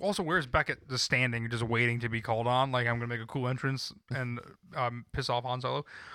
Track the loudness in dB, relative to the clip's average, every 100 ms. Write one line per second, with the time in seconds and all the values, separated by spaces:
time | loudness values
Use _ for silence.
0 | 0 0 2 2 2 2 2 -2 -4 -2
1 | 2 2 2 0 0 0 2 4 4 2
2 | 0 -2 0 0 2 4 4 2 2 0
3 | -2 -4 -4 -2 0 0 0 -2 -4 -10
4 | -6 -4 -2 -6 -8 -18 -10 -2 -2 -2
5 | -6 -4 0 0 0 -2 -2 -2 -4 -12
6 | -16